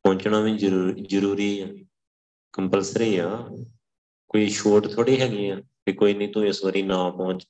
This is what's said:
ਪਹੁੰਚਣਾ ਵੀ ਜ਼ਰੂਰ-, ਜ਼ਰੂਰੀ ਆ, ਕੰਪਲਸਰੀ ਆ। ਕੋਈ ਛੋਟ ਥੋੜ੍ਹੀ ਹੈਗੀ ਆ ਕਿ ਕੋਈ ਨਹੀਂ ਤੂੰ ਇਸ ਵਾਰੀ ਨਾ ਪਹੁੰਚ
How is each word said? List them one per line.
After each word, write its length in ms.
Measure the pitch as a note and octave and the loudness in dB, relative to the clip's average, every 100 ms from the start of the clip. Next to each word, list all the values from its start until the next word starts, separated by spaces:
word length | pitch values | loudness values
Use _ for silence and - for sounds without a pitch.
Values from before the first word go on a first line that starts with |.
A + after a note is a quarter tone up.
ਪਹੁੰਚਣਾ 380 | G2 F#2+ G#2+ G#2+ | 2 0 0 2
ਵੀ 160 | G#2+ G#2+ | 2 0
ਜ਼ਰੂਰ-, 420 | G2 F#2+ F#2 F#2 G2 | 0 2 0 -4 -2
ਜ਼ਰੂਰੀ 520 | G2 G2 G2+ G2+ G2+ | 0 0 0 -2 -4
ਆ, 80 | F#2+ G2+ - _ _ _ _ _ _ | -8 -14 -20 _ _ _ _ _ _
ਕੰਪਲਸਰੀ 640 | - F#2+ G2 F#2+ A2 A2+ F#2+ | -6 0 0 0 -2 0 0
ਆ। 300 | E2+ A2 A#2+ - A#2+ _ _ _ _ _ _ | -2 -6 -10 -16 -18 _ _ _ _ _ _
ਕੋਈ 200 | G#2+ G#2 | 0 0
ਛੋਟ 380 | - G#2+ G#2 G#2 | 2 4 4 4
ਥੋੜ੍ਹੀ 340 | - A#2+ C3 | 0 2 2
ਹੈਗੀ 280 | B2+ G2+ G2+ | 2 -2 -4
ਆ 120 | G2 | -6
ਕਿ 320 | - _ - | -12 _ -6
ਕੋਈ 200 | F#2+ G#2 | 2 2
ਨਹੀਂ 200 | G2+ G2+ | 2 -2
ਤੂੰ 140 | G#2+ G#2 | 0 0
ਇਸ 160 | F#2+ | 0
ਵਾਰੀ 180 | F#2+ G2 | -2 -2
ਨਾ 280 | G2 F#2 F2+ | 0 0 0
ਪਹੁੰਚ 380 | F2+ F#2 F#2 | -2 -4 -6